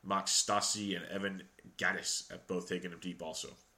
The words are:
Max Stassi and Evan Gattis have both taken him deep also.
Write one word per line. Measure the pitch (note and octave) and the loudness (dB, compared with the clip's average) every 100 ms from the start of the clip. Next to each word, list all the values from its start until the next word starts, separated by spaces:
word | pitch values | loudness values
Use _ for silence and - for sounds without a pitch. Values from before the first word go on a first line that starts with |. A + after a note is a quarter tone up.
Max | F#2+ G2 G2 - | 2 2 4 4
Stassi | - G#2 - G#2+ G2+ F2 | 6 4 4 0 0 -2
and | E2 | -2
Evan | G2 G2 F#2+ - - - - | -2 -2 -2 -10 -20 -16 0
Gattis | F#2 F#2+ - - - | 2 2 0 -2 -4
have | F2+ - | -14 -2
both | F2+ F2 | -2 0
taken | F2+ F2+ | -4 -4
him | E2+ | -6
deep | F#2 E2+ | -8 -6
also. | E2 D#2+ - - _ | -6 -6 -8 -12 _